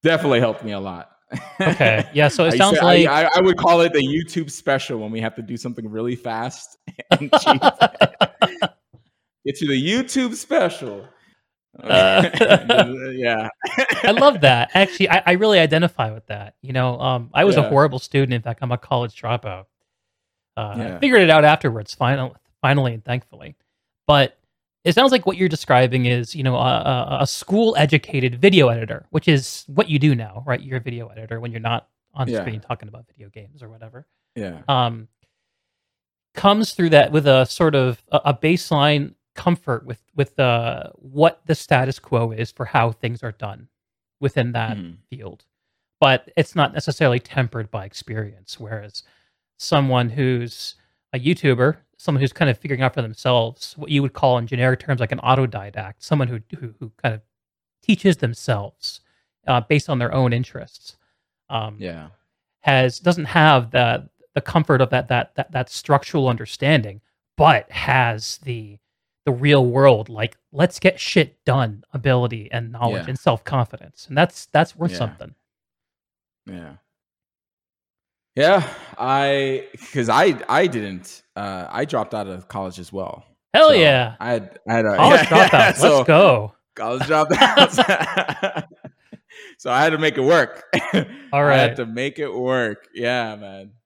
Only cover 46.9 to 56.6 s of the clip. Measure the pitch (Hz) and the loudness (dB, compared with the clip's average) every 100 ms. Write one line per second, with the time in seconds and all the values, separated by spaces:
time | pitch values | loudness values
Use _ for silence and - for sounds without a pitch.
46.9 | 135 147 123 - - 123 120 107 110 98 | -2 0 0 -4 -6 -4 -6 -10 -12 -14
47.9 | - - 110 104 101 98 - 110 110 104 | -18 -12 -10 -10 -14 -20 -18 -14 -14 -14
48.9 | - _ _ _ _ _ _ - 151 139 | -20 _ _ _ _ _ _ -2 0 2
49.9 | 123 120 127 131 123 120 - - - _ | 0 0 -2 -2 -2 -6 -12 -16 -18 _
50.9 | _ _ 131 131 175 147 120 135 151 _ | _ _ -6 -2 0 0 2 0 0 _
51.9 | _ - 139 135 - 151 113 143 131 131 | _ -4 -2 -2 0 -2 -2 -6 -4 -2
52.9 | - 113 107 127 123 117 - - - 147 | -4 -8 -6 0 0 -2 -8 -20 -16 -4
53.9 | 143 139 - 135 123 113 123 127 131 - | -2 -2 -2 0 0 -2 -2 -2 -2 -4
54.9 | 127 113 123 120 131 131 107 101 104 95 | -4 -4 -4 0 0 0 -6 -12 -12 -14
55.9 | - - 151 123 117 - - | -16 -4 -2 -2 -6 -12 -16